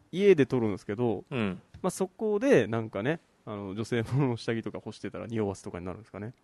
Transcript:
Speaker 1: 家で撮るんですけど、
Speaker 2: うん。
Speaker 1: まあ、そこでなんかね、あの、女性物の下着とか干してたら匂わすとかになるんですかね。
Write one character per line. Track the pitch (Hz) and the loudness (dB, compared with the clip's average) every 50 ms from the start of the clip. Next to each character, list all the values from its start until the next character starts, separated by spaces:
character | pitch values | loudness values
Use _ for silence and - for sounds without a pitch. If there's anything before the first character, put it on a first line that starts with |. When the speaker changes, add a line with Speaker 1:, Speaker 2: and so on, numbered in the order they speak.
| _ _ | _ _
Speaker 1:
家 | - 175 202 202 185 | -2 4 8 8 8
で | 151 131 | 8 6
撮 | - 135 127 | 4 4 0
る | 113 107 | 2 0
ん | |
で | 95 - | -2 -4
す | - | -6
け | - 101 | -8 -4
ど、 | 110 123 117 101 98 - - | 0 0 0 0 -2 -4 -6
Speaker 2:
う | 139 123 | -4 -2
ん。 | 110 98 90 - - _ _ - | -2 -2 -2 -4 -10 _ _ -4
Speaker 1:
ま | - 185 | -4 -4
あ、 | |
そ | - - 190 185 | -2 -2 -4 -6
こ | _ - 226 214 208 202 | _ -4 -2 0 0 2
で | 240 285 240 147 107 | 4 6 6 6 6
な | 101 117 117 | 4 0 -4
ん | 110 110 | -4 -4
か | - 98 104 | -4 -2 -2
ね、 | 135 165 165 _ _ _ _ _ | -2 -2 -2 _ _ _ _ _
あ | 117 107 | -10 -8
の、 | 101 101 95 92 | -8 -6 -8 -6
女 | 107 117 | -6 -4
性 | - 127 117 | -2 -2 -2
物 | 113 - 120 139 147 127 | -2 0 0 0 2 2
の | 117 113 | 0 -2
下 | - - 117 | -4 -4 -4
着 | 113 107 | -4 -4
と | 107 | -6
か | 95 92 | -8 -8
干 | - 110 104 | -10 -10 -14
し | - | -10
て | - 101 | -10 -10
た | - 90 | -8 -8
ら | 98 110 | -10 -6
匂 | 117 113 104 98 | -2 -2 0 0
わ | 95 | -2
す | - - | -6 -10
と | 104 | -12
か | - 85 | -10 -8
に | 87 | -8
な | 92 | -8
る | 87 98 | -10 -10
ん | |
で | 110 | -14
す | - | -14
か | - 95 | -12 -12
ね。 | 104 113 - _ | -12 -12 -12 _